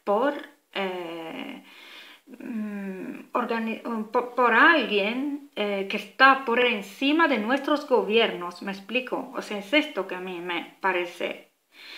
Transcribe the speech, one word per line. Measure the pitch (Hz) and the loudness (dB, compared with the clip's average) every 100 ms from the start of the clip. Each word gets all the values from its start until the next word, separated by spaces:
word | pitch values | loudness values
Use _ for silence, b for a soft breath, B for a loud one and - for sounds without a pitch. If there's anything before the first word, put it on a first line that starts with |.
por, | - 202 285 285 - _ _ | -2 2 2 -2 -8 _ _
eh, | 196 190 180 170 165 160 - - - - B B B B B _ | -6 -4 -4 -8 -10 -10 -10 -12 -12 -18 B B B B B _
mm, | 247 - 220 214 202 196 185 - - - | -14 -8 -6 -6 -6 -8 -8 -10 -12 -6
organi-, | - 220 226 226 - - 226 220 | -4 -2 -2 -2 -6 -6 -6 -2
por, | 247 247 - | -2 -2 2
por | 240 | 4
alguien, | 226 311 320 202 208 202 247 294 285 - - | 8 8 6 2 0 0 -2 -4 -6 -8 -4
eh, | 208 196 196 | -2 -2 -4
que | 208 | -6
está | - - 269 262 254 | -6 6 6 6 2
por | 233 | 2
encima | 247 214 196 - 269 311 320 | 2 0 -6 -2 2 4 4
de | 233 | 4
nuestros | 208 269 294 294 294 | 2 0 2 0 2
gobiernos, | 233 190 226 208 180 175 - | 2 4 4 4 0 -8 -8
¿me | 196 | -8
explico? | 196 - 247 254 285 - - | -8 -4 -4 -2 -6 -6 -8
O | |
sea, | - 208 | -8 -8
es | 190 | 2
esto | 302 - 196 - | 2 2 -4 -6
que | 180 | -6
a | |
mí | 185 175 | -8 -8
me | 175 170 - - | -6 -6 -8 -4
parece, | 190 180 175 - - - - _ _ B B | -2 0 -2 -6 -8 -8 -14 _ _ B B